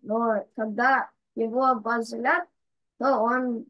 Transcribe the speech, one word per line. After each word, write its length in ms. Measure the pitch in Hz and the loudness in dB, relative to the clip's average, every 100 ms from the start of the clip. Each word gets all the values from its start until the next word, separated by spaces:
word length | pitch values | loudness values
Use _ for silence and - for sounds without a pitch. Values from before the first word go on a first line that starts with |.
но 420 | - 226 233 214 - - | -4 -2 0 -2 -4 -8
когда 540 | 220 208 254 262 - _ _ | -6 0 2 2 -2 _ _
его 320 | - 226 240 262 | -4 -2 2 2
обозлят, 840 | 240 220 233 226 226 254 349 349 _ _ _ _ - | 2 0 -2 -4 -4 0 0 -2 _ _ _ _ -2
то 180 | 262 247 | 2 2
он 460 | 233 254 254 233 | 2 0 0 -4